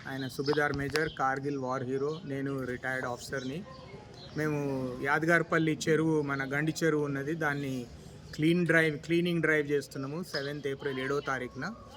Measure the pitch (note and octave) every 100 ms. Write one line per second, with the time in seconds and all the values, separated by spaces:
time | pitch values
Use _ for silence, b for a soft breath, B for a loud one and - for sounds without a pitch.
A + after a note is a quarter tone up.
0 | C3+ C3+ C3 - C#3 D3+ D3 C#3 C#3 D3
1 | D#3+ - C3 C#3 C#3+ C#3+ B2+ B2+ B2+ C3+
2 | C#3+ D#3 D3 C3+ C#3 C#3 B2+ B2 C3 C3
3 | C3 A#2+ - C3+ C3 D3+ G#3+ - - -
4 | - - - - D#3 D3 C#3+ C3+ B2+ B2+
5 | C#3 D3+ D#3+ E3+ D#3+ E3 D#3 D3 E3 D3+
6 | D#3+ D#3 C#3 C#3 C3+ C#3+ D#3 D#3 E3 D3+
7 | D3 C#3 C#3 E3 D3+ C#3+ C#3 C3 A#2 -
8 | - - - - D#3 F3 E3 E3 D#3+ D3
9 | D#3+ E3+ F3 E3+ D#3 D#3 C#3+ D3 C3+ C#3+
10 | C3+ D#3 F3+ D3+ C#3 D3 C#3 C#3 C#3+ C3
11 | C3+ C#3+ C#3+ C3 B2 A2+ E3 A3+ -